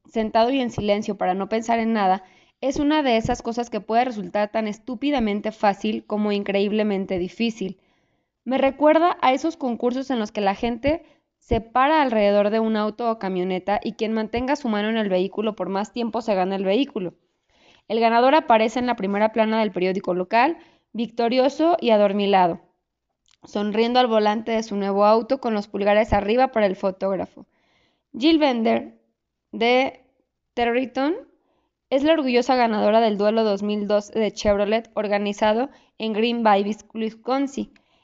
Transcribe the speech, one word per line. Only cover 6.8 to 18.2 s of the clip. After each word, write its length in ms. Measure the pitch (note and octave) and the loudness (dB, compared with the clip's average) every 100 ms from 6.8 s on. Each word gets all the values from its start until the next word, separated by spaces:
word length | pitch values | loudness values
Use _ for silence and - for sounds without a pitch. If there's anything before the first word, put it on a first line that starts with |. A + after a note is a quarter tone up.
| G#3+ G3 F#3+ F#3 | 0 -2 -2 -4
difícil. 640 | F#3 - A#3 A3+ F#3+ - _ _ _ _ _ _ | -4 -4 -4 -4 -8 -10 _ _ _ _ _ _
Me 140 | - C4 | -4 0
recuerda 580 | C4+ C4+ D4+ D#4 F4 - | 0 2 4 4 2 2
a 100 | B3+ | 0
esos 240 | C4+ D#4+ - | 0 -2 -4
concursos 540 | C4 A3+ B3 B3+ C4+ | -6 -2 -2 -2 -4
en 80 | B3 | -4
los 120 | G#3 | -4
que 120 | - | -2
la 120 | G3 | -2
gente 500 | G3 A#3 A#3 C#4 E4 - _ _ _ | -2 -4 -2 -2 -2 -6 _ _ _
se 220 | _ A3+ | _ -4
para 420 | A3+ B3+ C4+ D#4+ | 0 2 2 4
alrededor 480 | C4+ A3 G3+ G3+ G#3 | 2 2 4 4 2
de 100 | A3 | 0
un 160 | A3 A3 | 0 0
auto 340 | G#3+ G#3+ A#3 | -2 -2 -4
o 80 | A3+ | -4
camioneta 640 | G3 F#3 F#3 F#3 F3+ G#3 | -4 -2 -2 -2 -2 -4
y 100 | A3+ | -4
quien 180 | - A3 | -4 -4
mantenga 440 | A3 G#3+ A#3 B3+ D4 | -2 -4 -4 -2 -2
su 120 | A#3+ | -2
mano 220 | G#3 G#3 | -2 0
en 80 | A3+ | -2
el 100 | G3+ | 0
vehículo 480 | F3+ F#3+ - G#3+ G#3 | 0 0 -2 -6 -4
por 140 | F3+ | -4
más 220 | G3 G#3+ | -4 -4
tiempo 280 | - A#3 A3+ | -6 -6 -4
se 140 | A3+ | -2
gana 220 | F#3+ F#3 G3 | 0 0 -2
el 80 | |
vehículo. 500 | F#3+ G#3 C#4 - F3 - _ _ _ _ _ _ - | 0 0 0 -4 -8 -10 _ _ _ _ _ _ -6
El 100 | A3 | 0
ganador 340 | A3+ A#3 | 2 4